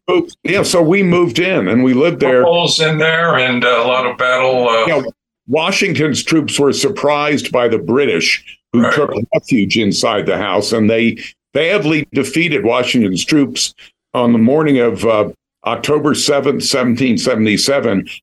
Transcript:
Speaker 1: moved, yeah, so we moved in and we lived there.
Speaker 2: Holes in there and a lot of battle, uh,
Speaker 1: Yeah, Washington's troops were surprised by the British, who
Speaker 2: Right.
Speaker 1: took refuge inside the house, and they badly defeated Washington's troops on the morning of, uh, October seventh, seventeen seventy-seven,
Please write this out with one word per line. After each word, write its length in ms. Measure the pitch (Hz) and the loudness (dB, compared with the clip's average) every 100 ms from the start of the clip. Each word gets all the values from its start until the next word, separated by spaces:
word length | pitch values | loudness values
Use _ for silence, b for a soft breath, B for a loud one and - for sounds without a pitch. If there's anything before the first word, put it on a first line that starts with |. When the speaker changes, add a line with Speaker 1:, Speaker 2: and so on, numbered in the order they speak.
| - | -2
Speaker 1:
moved, 300 | 180 - - | -2 -2 -8
yeah, 200 | 156 190 | -4 -2
so 180 | - 180 | 0 2
we 200 | 160 196 | 2 2
moved 360 | 180 180 170 117 | 2 2 0 0
in 280 | 180 165 92 | -2 -2 0
and 160 | 117 | 2
we 100 | 127 | 2
lived 260 | 127 170 139 | 2 0 0
there. 240 | 131 127 | 2 2
Speaker 2:
Holes 360 | 131 175 160 - | 4 2 0 0
in 180 | 156 156 | 0 0
there 400 | 160 160 170 135 | 0 0 0 0
and 260 | 127 123 | 0 0
a 200 | 123 120 | 0 2
lot 220 | 120 127 123 | 0 0 -2
of 120 | 120 | -2
battle, 500 | 127 127 131 127 120 | -2 0 0 2 2
uh, 160 | 113 113 | 2 2
Speaker 1:
Yeah, 140 | 147 127 - _ _ - | 0 -4 -12 _ _ -4
Washington's 760 | 151 170 196 196 135 151 123 | -2 0 -2 -2 0 -2 -2
troops 360 | - 160 123 - | 0 0 0 0
were 140 | 143 | 2
surprised 800 | - 139 135 143 147 147 147 - | 2 -2 -2 -2 0 0 -2 -2
by 160 | 127 120 | 0 2
the 100 | 110 | 0
British, 640 | - 127 135 85 - - B B _ | 0 0 0 0 -2 -4 B B _
who 80 | 120 | 0
Speaker 2:
Right. 120 | 120 | 0
Speaker 1:
took 200 | 147 143 101 120 | 0 -2 -2 -2
refuge 440 | - - 117 98 110 | -4 0 0 0 0
inside 480 | 104 85 117 104 92 | 0 0 -2 -2 -2
the 120 | 90 | -2
house, 360 | 101 104 104 | -2 -2 -2
and 160 | 113 107 | 0 2
they 280 | 113 113 - B _ _ | 2 0 -2 B _ _
badly 540 | 143 165 196 151 156 143 | -2 0 0 0 -2 -2
defeated 520 | 131 - 160 170 143 113 | -4 -2 -2 -2 0 0
Washington's 580 | 127 120 127 101 87 | 0 0 0 0 -2
troops 500 | - 156 127 - - B B _ _ | 0 0 0 -2 -8 B B _ _
on 200 | 127 120 | -2 2
the 60 | 117 | 4
morning 400 | 113 151 156 131 | 4 2 2 2
of, 260 | 120 95 110 | 2 0 0
uh, 240 | 107 104 - _ _ 107 | 0 0 -6 _ _ -6
October 480 | 117 - 151 147 | -6 -2 0 0
seventh, 500 | - - 143 131 - | -2 0 0 0 -2
seventeen 540 | - 135 123 113 131 110 | -2 -2 0 0 0 0
seventy-seven, 920 | 131 117 110 101 - 139 117 98 - B | 0 0 2 0 0 0 0 -2 -4 B